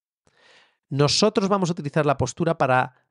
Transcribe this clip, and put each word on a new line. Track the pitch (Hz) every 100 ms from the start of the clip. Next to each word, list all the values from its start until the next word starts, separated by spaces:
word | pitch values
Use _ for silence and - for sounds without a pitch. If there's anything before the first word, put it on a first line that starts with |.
| _ _ _ _ _ - _ _ -
Nosotros | 135 143 - 208 214 196
vamos | 202 180
a |
utilizar | 175 143 - 147
la | 139
postura | 131 - 165 165
para | 139 127 131 _ _